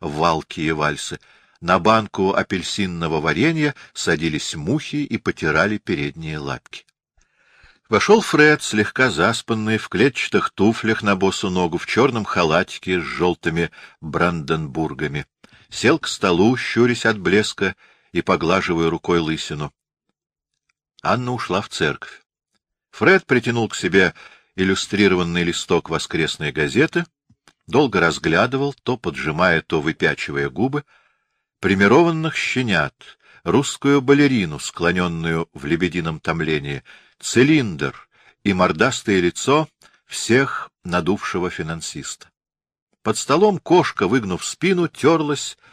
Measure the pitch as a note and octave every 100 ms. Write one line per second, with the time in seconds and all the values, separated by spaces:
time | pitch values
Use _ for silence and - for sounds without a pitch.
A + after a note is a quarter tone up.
0 | E2 D2+ E2+ D#2+ - - D#2 D2+ D2+ D2
1 | - - _ _ _ _ E2+ F#2 A2 A2+
2 | G#2 - F#2+ G2 F#2+ F#2+ - - F#2+ E2+
3 | E2 D#2 D#2 D#2 D3+ D#3+ D3 - - -
4 | - D#2 D#2+ D2+ - D#2+ D2+ D3+ - D3
5 | C#3+ A2+ G2+ - D#2 D#2 G2+ G#2+ - D#2
6 | C#2+ D#2+ D#2+ D2+ C#2 B1+ _ - _ _
7 | _ _ _ _ _ _ _ _ - G#2
8 | - A3 - D#3 D3+ D3+ - G#2+ G#2 -
9 | C3 D#2+ G2 A2+ - A2+ G#2+ G#2+ - F2+
10 | C3+ - - G2+ - - G#2 A2 A2 A2
11 | G#2 F#2+ G2 - G2 F#2 F2 E2+ - G#2+
12 | C3+ B2 G2 G2 E2 E2 F#2+ - F#2 F2+
13 | D#2 - F2+ E2+ E2+ E2 E2 - - _
14 | D#2 D2+ F2 E2+ C#2 D#2+ D2+ D#2 D#2 C#2
15 | D2 C#2+ - _ - _ _ - A2+ D#3
16 | - - F#2+ E2+ A2 B2 - A2+ A#2+ A#2+
17 | A2+ G#2+ F2 G2+ G#2 - F#2+ - _ _
18 | _ F2 - F2+ E2 F#2+ F#2 E2 E2 E2
19 | - E2+ D#2 D#2+ - D2 D2 _ _ _
20 | _ _ _ _ _ _ _ _ _ _
21 | - A2+ B2 B2 - F2+ - - D#2 C2+
22 | - - _ _ _ _ _ _ _ -
23 | G3 F#3+ - B2 B2 A#2 G#2+ - F#2 F#2+
24 | F2+ - - - _ - F#2+ F#2+ - G2+
25 | G2+ F2+ E2+ F2 E2+ - - E2+ - D#2
26 | - E2 D2+ - D2+ D2+ D2 G2+ D#3+ E3+
27 | E3+ _ _ _ _ _ - C3 C3+ F#2+
28 | E2 D2 E2 E2+ A#2+ C3 C#3 - - B2+
29 | F2+ C#2 D2+ D2+ F2+ E2 - D#2+ D#2 -
30 | D#2+ C#2+ - C#2+ C#2+ C2+ C3 D3 - _
31 | _ _ _ _ _ _ F#2+ G2 G2+ C3+
32 | E3+ D#3+ D#3+ - - B2+ B2 F2 C#2+ _
33 | - - _ - - B2 C#3 - C#3+ C#3+
34 | C3 C#3+ C#3+ B2 F2 C#2+ - - F2 F2+
35 | F2+ E2 E2 E2 E2 - C#2+ E2 F2+ F2
36 | E2 D#2+ - E2 D#2 D2+ C#2+ C#2 _ -
37 | _ _ - A#2 C#3 D#3 A2 D2+ C#2 -
38 | _ _ _ _ G2+ F#2 F2+ D#2+ C3 -
39 | - F#2+ F2 - - D3+ D#3 _ _ _
40 | _ - - B2 C#3 - - _ F2+ F2+
41 | E2 G#2 - F#2 F2+ - D#2+ E2 - D2
42 | - - - _ _ _ _ _ _ _
43 | - - - D#3 G#3+ F3+ - F3 C#3 -
44 | F#2+ B2+ G2+ F2 - - F3+ F3+ E3+ -
45 | C#3 D#3+ D3 C#3+ - - _